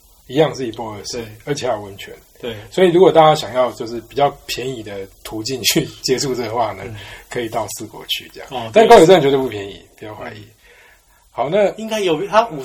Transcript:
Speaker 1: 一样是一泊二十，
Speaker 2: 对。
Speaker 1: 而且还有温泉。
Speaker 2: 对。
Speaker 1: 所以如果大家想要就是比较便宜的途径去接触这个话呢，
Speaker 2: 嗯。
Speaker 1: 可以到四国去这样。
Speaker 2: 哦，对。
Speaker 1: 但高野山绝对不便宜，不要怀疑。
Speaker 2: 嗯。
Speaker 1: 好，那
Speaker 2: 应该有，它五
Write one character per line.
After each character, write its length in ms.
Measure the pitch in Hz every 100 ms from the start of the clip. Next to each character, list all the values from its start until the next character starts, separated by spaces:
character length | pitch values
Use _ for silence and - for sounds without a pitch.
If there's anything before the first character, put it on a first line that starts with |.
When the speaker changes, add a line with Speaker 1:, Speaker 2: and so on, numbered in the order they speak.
| _ _ -
Speaker 1:
一 80 |
样 200 | 127 156
是 120 | 123 123
一 60 |
泊 220 | 107 113
二 100 | 104
十， 140 | 98 127
Speaker 2:
对。 80 | 113 107
Speaker 1:
而 100 | -
且 140 | 143 120
还 60 |
有 80 | 110
温 140 | 101 98
泉。 160 | - - _ _
Speaker 2:
对。 160 | 123 107 -
Speaker 1:
所 120 | -
以 80 | 185
如 100 | 170
果 120 | 180
大 80 | 156
家 140 | 156
想 180 | 151 117
要 180 | 123 123
就 140 | - 117
是 140 | 117
比 140 | 113 -
较 140 | 143 139 -
便 280 | - 127
宜 80 | 127
的 240 | 104 101 95 _
途 200 | - 110
径 200 | 113 131
去 220 | 101 160 156 -
接 160 | - 123
触 160 | 143
这 80 | 120
个 120 | 113
话 180 | 117 110
呢， 100 | 95 98
Speaker 2:
嗯。 100 | 107 - - -
Speaker 1:
可 120 | 123
以 80 | 113
到 180 | 117 107 -
四 80 |
国 200 | 107 - -
去 240 | - -
这 80 | -
样。 80 | -
Speaker 2:
哦， 200 | 123 113
对。 80 | 208
Speaker 1:
但 80 | 220
高 100 | 233
野 80 | 165
山 140 | 185
绝 100 | 139
对 80 | 135
不 100 | 131
便 200 | 104 98
宜， 120 | 90 - _
不 60 | 107
要 80 |
怀 180 | 101 104
疑。 60 | 107
Speaker 2:
嗯。 100 | 107 _ _ _ _ _ _ _ _
Speaker 1:
好， 160 | - 127
那 200 | 196 196 -
Speaker 2:
应 100 | 220
该 140 | 220
有， 260 | 190 156 190
它 220 | 208 233
五 140 | 156